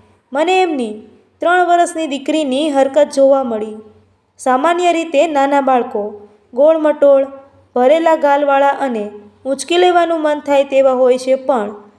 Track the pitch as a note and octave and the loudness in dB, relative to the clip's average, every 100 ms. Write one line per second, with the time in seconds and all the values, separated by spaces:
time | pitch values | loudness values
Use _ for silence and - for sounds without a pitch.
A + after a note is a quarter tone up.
0 | _ _ _ C4 E4 F#4+ F#4 C#4+ A3+ G#3+ | _ _ _ -4 0 0 0 -2 -6 -10
1 | - _ _ _ D#4+ F4+ F4 F4 E4+ D#4+ | -18 _ _ _ -2 0 2 2 0 -4
2 | D#4+ C#4 C#4 D#4 C#4+ B3+ D#4 C4+ C4+ D4 | -6 -6 -4 -4 -2 -2 -2 0 0 0
3 | D4 C#4 C4+ C4+ B3 A3 G#3+ G#3+ - - | 0 2 2 2 0 -6 -8 -12 -20 -20
4 | _ _ _ _ C4 B3+ D#4+ F4 F4 E4 | _ _ _ _ -2 0 0 0 0 0
5 | E4 C#4 E4 D4 C#4 C#4+ C4 B3+ A#3 G#3+ | -2 0 0 0 0 2 2 0 0 -6
6 | G#3 G#3+ - _ _ B3 D4 D#4+ D4+ D4 | -8 -12 -20 _ _ 2 2 4 0 2
7 | C#4+ C#4 C4+ - - _ _ B3 B3+ D#4+ | 4 4 0 -8 -20 _ _ 0 2 2
8 | E4 D#4+ C#4+ C#4+ C#4+ C#4 C#4 C4+ C#4 A3+ | 2 2 2 0 2 2 2 0 -4 -6
9 | G#3 - - _ C4 C4+ - F4 F4+ F4 | -8 -12 -20 _ -8 -8 -2 2 2 2
10 | E4+ E4 D4+ D4 C#4+ C#4 C#4 C4+ C4+ B3+ | 0 -2 -2 -4 0 0 0 2 2 2
11 | B3+ B3+ C4 C4 C4 B3+ G#3 G#3 - | 2 0 0 -2 -2 -4 -4 -10 -20